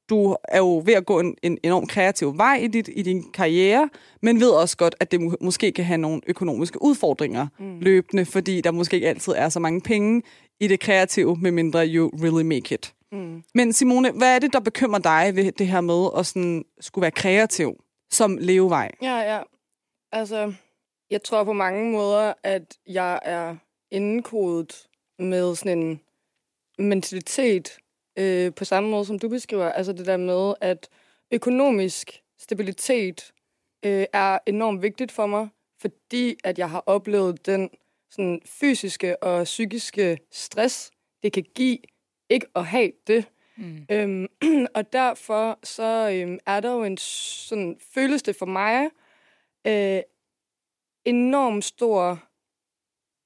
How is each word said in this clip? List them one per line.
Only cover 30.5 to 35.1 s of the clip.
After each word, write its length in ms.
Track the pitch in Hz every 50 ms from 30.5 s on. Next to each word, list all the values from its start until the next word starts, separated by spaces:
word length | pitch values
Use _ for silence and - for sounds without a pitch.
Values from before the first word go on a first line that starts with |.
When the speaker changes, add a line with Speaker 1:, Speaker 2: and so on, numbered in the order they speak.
| 202 -
Speaker 2:
at 280 | - 185 180 180 - - _ _ _ _ _ _ _ _
økonomisk 880 | 240 226 - 247 247 262 277 277 233 196 190 185 - - - - - _ _ _ _ _
stabilitet, 920 | - - 220 196 208 190 185 - - - 254 233 202 185 160 - - - _ _ _ _ _ _ _ _ _ _ -
øh, 200 | 202 196 196 196 - -
er 260 | 202 196 196 190 190 -
enormt 360 | 208 202 214 226 220 202 180
vigtigt 300 | 185 214 202 - 254 220